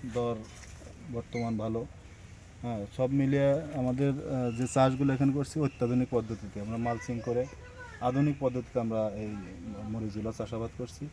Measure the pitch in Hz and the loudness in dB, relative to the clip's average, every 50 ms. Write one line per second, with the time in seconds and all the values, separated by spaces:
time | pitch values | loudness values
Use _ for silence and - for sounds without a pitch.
0 | - 127 110 123 120 117 117 110 110 110 - - - - - - - - - - | -8 -4 -2 0 0 0 -2 -4 -6 -12 -16 -16 -16 -16 -16 -16 -16 -16 -16 -16
1 | - 165 123 117 113 - - 120 117 113 113 107 107 113 113 117 120 - - - | -12 -8 -8 -8 -8 -6 -4 -2 -2 0 0 0 0 0 -2 -2 -4 -6 -10 -16
2 | - - - - - - - - - - - - - 120 117 107 101 101 - - | -18 -18 -18 -18 -18 -18 -18 -18 -20 -20 -16 -8 -6 -4 -4 -4 -6 -6 0 0
3 | 127 127 135 139 135 135 139 139 139 139 139 147 165 - - 135 127 127 127 127 | 2 4 4 4 4 6 6 6 6 6 6 4 2 -4 -2 0 0 0 2 4
4 | 139 139 135 143 - - 139 131 127 120 117 117 131 120 - 139 131 131 131 127 | 4 2 2 0 -2 -2 0 0 0 0 2 0 -2 2 6 6 6 6 6 4
5 | 139 139 135 131 139 135 135 143 139 - - 160 147 135 - - 127 120 123 127 | 4 2 4 6 4 4 4 2 -2 -2 0 0 0 0 2 2 2 4 4 4
6 | 127 123 - 120 110 110 113 101 107 98 95 104 101 107 113 113 117 120 117 117 | 2 4 2 0 2 2 -6 -6 -6 -8 -8 -6 -6 -4 -2 -2 0 0 -2 -2
7 | - - 123 117 113 123 120 123 127 143 - - - - - - - - - - | -2 -4 -4 -4 -2 0 0 0 0 -2 -6 -14 -16 -16 -14 -14 -14 -14 -10 -2
8 | 123 123 127 135 143 151 143 143 139 127 120 127 120 - - 123 117 113 113 110 | 0 2 4 4 4 4 2 2 0 0 0 0 -4 -2 -2 0 0 2 2 2
9 | 107 107 101 104 107 107 107 101 95 90 95 90 87 110 104 101 107 107 107 113 | 2 0 0 -4 -6 -4 -6 -6 -8 -10 -12 -12 -10 -10 -8 -8 -6 -6 -4 -4
10 | 110 107 98 107 107 110 110 - 113 101 120 110 113 110 - - 127 117 - - | -4 -4 -4 -4 -4 -4 -4 -4 -6 -4 -4 -4 -4 -6 -6 -8 -10 -8 -8 -10
11 | 143 147 | -10 -12